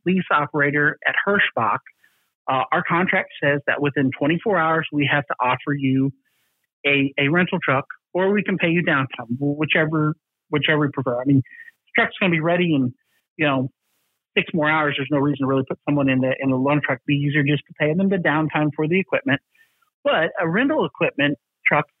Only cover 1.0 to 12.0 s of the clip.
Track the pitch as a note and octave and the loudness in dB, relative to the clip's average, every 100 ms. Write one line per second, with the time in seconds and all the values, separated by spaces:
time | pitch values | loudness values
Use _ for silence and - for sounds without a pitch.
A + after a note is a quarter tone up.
1 | - - G3 G3+ - A#2+ G#2+ B2+ - _ | -4 -2 0 0 0 0 -2 -2 -6 _
2 | _ _ _ _ - C3 - E3+ - E3+ | _ _ _ _ -4 -2 0 -2 0 0
3 | - G#3 - - C#3+ C#3+ C#3 C3+ C#3+ D3 | 0 -2 -4 -4 -2 0 -2 -2 0 0
4 | C3 - C#3+ E3+ A3+ F3+ D#3+ D#3+ - D3 | 0 0 0 0 0 0 2 0 -2 -2
5 | C3+ C#3+ - - B2+ C3 D3+ C#3+ C3+ C3+ | 0 0 -2 -2 -2 -2 -2 -2 0 2
6 | C3+ - _ _ _ _ _ _ C#3+ C#3+ | 0 -4 _ _ _ _ _ _ 0 0
7 | C#3 C#3+ C#3 F3 F3+ F3+ - C3+ - - | 0 0 0 2 0 -2 0 -2 -2 -12
8 | _ F3 F#3+ G#3 G3 F3+ F3 E3+ C#3 C#3 | _ -2 0 0 -2 -2 0 0 2 0
9 | C3 - A#2 B2+ C#3+ D3 D3+ F3+ D#3 D#3+ | -2 -6 -8 -4 -2 -2 0 0 0 0
10 | D3+ D#3 _ _ - D3+ D3+ D3+ D3 C#3 | 0 -2 _ _ -6 -2 0 0 0 -2
11 | B2+ A#2+ C3+ C#3 - - - - _ - | -4 -2 2 2 2 -8 -20 -20 _ -2